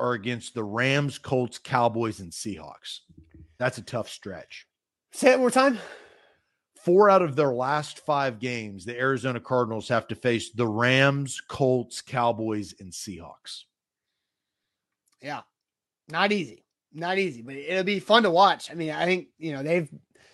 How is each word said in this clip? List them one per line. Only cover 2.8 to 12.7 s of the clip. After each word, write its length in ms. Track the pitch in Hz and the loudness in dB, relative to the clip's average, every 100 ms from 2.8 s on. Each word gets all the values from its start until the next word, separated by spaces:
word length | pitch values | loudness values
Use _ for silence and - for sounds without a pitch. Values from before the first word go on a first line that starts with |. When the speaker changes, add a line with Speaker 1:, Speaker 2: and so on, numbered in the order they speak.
| - - _ - _ - - - | -18 -18 _ -20 _ -20 -20 -6
Speaker 1:
That's 200 | 127 - | -4 -4
a 40 | |
tough 260 | - 120 - | -8 -8 -8
stretch. 580 | - 101 85 - - _ _ _ _ _ | -12 -14 -14 -16 -20 _ _ _ _ _
Speaker 2:
Say 180 | - 277 | 2 4
it 40 | |
one 80 | 254 | 6
more 80 | 247 | 4
time. 260 | 262 277 220 - - - _ _ _ _ _ _ _ | 4 2 2 -8 -20 -20 _ _ _ _ _ _ _
Speaker 1:
Four 260 | 175 185 208 | 4 8 8
out 120 | 190 | 8
of 120 | 170 | 4
their 180 | 131 143 | 2 0
last 460 | 120 127 151 147 - | 2 0 -2 -4 -12
five 400 | - 143 135 107 | -2 0 0 -4
games, 460 | 123 120 107 95 | -6 -6 -8 -10
the 120 | 95 120 | -10 -4
Arizona 440 | 131 131 127 120 | -2 0 -2 -6
Cardinals 480 | - 127 113 110 - | 0 0 0 -2 0
have 180 | 117 - | -2 -2
to 80 | |
face 380 | 110 127 113 - | -4 0 0 -2
the 160 | 107 117 | -2 -2
Rams, 720 | 107 123 131 139 139 131 - | 2 4 6 4 2 -4 -10
Colts, 600 | - - 131 127 117 - | -10 0 2 2 -2 -12
Cowboys, 760 | - 123 120 107 110 107 95 | -6 0 0 0 -2 -4 -6